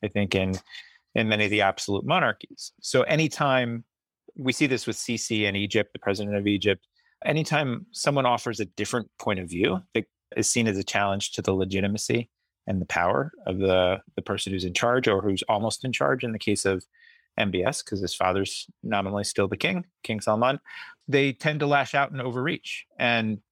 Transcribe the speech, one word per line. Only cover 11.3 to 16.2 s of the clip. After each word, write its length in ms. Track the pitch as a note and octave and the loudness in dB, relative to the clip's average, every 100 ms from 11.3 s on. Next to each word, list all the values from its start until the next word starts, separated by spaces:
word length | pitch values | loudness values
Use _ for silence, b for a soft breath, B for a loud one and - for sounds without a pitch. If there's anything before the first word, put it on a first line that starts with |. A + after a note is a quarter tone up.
to 80 | - | -2
the 140 | G2 | 0
legitimacy 760 | F#2+ F#2+ G2 G2+ G#2 - A#2 A#2 _ _ _ - | 2 0 0 0 -2 0 -2 -2 _ _ _ -4
and 160 | F#2+ | -4
the 40 | F2 | -2
power 460 | - F2 C3 C#3+ - - | 0 2 0 -2 -6 -6
of 120 | F#2+ | 0
the, 400 | F#2+ F#2 F2+ F#2+ - | 4 4 4 0 -6
the 80 | - | -8
person 300 | - G2 - | -4 -4 -4
who's 120 | F#2+ | -4
in 100 | F2+ | -4
charge 340 | F2 A#2+ B2+ A#2+ | 0 2 2 4
or 140 | G2 | 2
who's 200 | G2+ F#2+ - | 2 0 0
almost 360 | G#2+ A2 - | 0 0 -4
in 80 | C3 | -4
charge, 300 | A#2 C#3+ C3 | 0 0 0